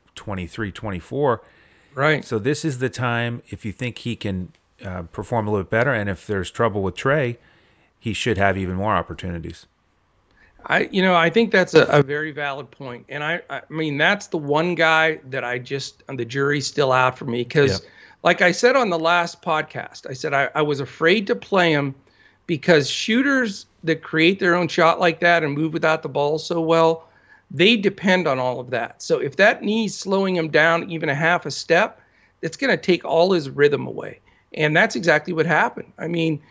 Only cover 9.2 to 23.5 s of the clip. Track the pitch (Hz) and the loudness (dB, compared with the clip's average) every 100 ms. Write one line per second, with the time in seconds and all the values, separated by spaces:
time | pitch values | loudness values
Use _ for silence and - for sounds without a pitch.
9.2 | 92 85 80 85 _ _ _ _ _ _ | -10 -10 -12 -16 _ _ _ _ _ _
10.2 | _ _ _ _ - - - 190 185 175 | _ _ _ _ -2 -2 0 2 4 4
11.2 | 170 190 226 196 175 160 127 147 135 147 | 4 2 2 2 4 6 6 4 2 -2
12.2 | 156 143 143 139 123 - 135 120 - 139 | -6 -6 -8 -8 -12 -14 -14 -14 -12 -8
13.2 | 151 170 - 139 - 156 160 143 165 202 | -6 -6 -8 -12 -10 -6 -4 0 0 0
14.2 | - 170 143 147 175 165 160 160 160 156 | -4 -6 -2 0 0 2 2 4 2 -2
15.2 | 131 131 120 123 123 139 - - - 135 | -8 -8 -6 -6 -6 -8 -8 -14 -12 -8
16.2 | 117 135 139 147 135 - 131 127 127 - | -6 -2 0 0 -2 0 2 4 2 0
17.2 | 135 120 123 156 131 92 - - - _ | -6 -6 0 2 2 0 -8 -20 -20 _
18.2 | 170 180 180 175 240 269 226 165 165 175 | 0 2 2 2 2 4 2 0 0 0
19.2 | 170 - 180 156 151 127 - - - 131 | 0 -6 -4 -4 -4 -10 -12 -14 -14 -10
20.2 | 151 139 135 151 151 139 135 - 160 214 | -4 -2 0 0 -2 -2 -6 -2 2 2
21.2 | 202 233 - 196 170 147 139 135 _ _ | 0 -6 -2 2 2 2 -2 -6 _ _
22.2 | _ _ - 160 - 160 139 - - 233 | _ _ -6 -2 4 4 4 -2 0 0
23.2 | 277 269 226 | 2 0 -2